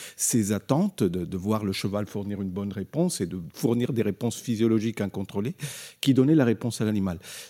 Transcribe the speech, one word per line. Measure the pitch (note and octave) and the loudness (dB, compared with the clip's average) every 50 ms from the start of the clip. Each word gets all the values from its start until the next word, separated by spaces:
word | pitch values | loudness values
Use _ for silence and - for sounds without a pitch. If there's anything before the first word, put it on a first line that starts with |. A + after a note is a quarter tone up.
| - - - | -16 -16 -8
ses | - - - - A#2 G#2 G2 | -6 -2 0 2 2 2 2
attentes, | G#2+ G2 - - C3 D#3 G3+ G#3 - - | -2 -2 0 0 0 2 2 0 0 0
de, | G#2+ F2+ E2+ F#2 F2 | 0 0 0 -2 -4
de | D#2+ F#2+ | -6 -6
voir | F2+ F2+ G#2 A2 G#2+ G#2+ | -4 -2 -2 -2 0 0
le | G2 | -2
cheval | G2 - - G2+ G2 G#2 G#2 | -4 -4 -4 -4 -4 -4 -4
fournir | - - G#2 G2 G2+ G2+ F#2+ | -6 -8 -8 -8 -6 -6 -6
une | G2 F#2+ | -6 -6
bonne | F2+ G2+ G2+ G2+ | -6 -6 -6 -6
réponse | F#2+ G2+ F#2+ - - D3 F3 F3+ - - | -6 -8 -8 -4 -2 -2 -2 -2 -2 -4
et | G2 | -4
de | E2 F2 F#2 E2 - | -4 -6 -8 -10 -12
fournir | - - - A2+ A#2+ A#2+ B2 - | -6 0 2 4 4 4 2 0
des | - A2 | 0 2
réponses | G2+ G#2 F#2 - A#2+ A#2 - - | 2 0 0 0 -2 -2 -2 -2
physiologiques | - - A#2 G#2+ A2+ A2+ A2 A2 G#2+ A#2 A2 - | -4 -2 2 4 4 4 4 4 2 0 -2 -2
incontrôlées | G2+ F#2+ - F#2+ G2 - - G2+ G2+ C3+ - - D3+ C#3+ - - - - - _ | -4 -4 -4 -6 -8 -6 -6 -4 -4 -4 -6 -8 -10 -12 -12 -14 -16 -18 -10 _
qui | - C#3 C3 | 4 6 6
donnaient | C3 C3 C#3+ D#3+ | 6 6 6 6
la | D#3 B2+ | 6 6
réponse | A#2 G#2+ - - A#2 - - | 4 4 2 -2 -4 -2 -2
à | A2+ | 0
l'animal. | G#2+ G#2+ G2+ G2 F#2 E2+ E2+ - - - - - | 0 0 0 0 -2 -2 -6 -10 -14 -16 -16 -14